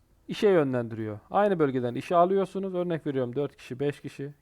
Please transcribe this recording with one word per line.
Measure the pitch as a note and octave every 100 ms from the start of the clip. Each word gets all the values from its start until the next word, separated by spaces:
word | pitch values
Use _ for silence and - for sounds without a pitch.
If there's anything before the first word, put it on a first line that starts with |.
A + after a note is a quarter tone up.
| _ _ -
işe | F#3+ G#3+
yönlendiriyor. | F#3 C#3 B2+ A#2 A2 A2 G#2 -
Aynı | F#3+ G#3 F#3
bölgeden | D3 B2+ A#2+ B2
işe | - F3
alıyorsunuz. | F3+ G3 F#3 G3 G3 F3+
Örnek | F3+ D#3+ D3
veriyorum, | C3+ B2 B2
dört | C#3+ -
kişi, | - B2+
beş | C#3 C#3+
kişi | C#3+ - C#3+ D3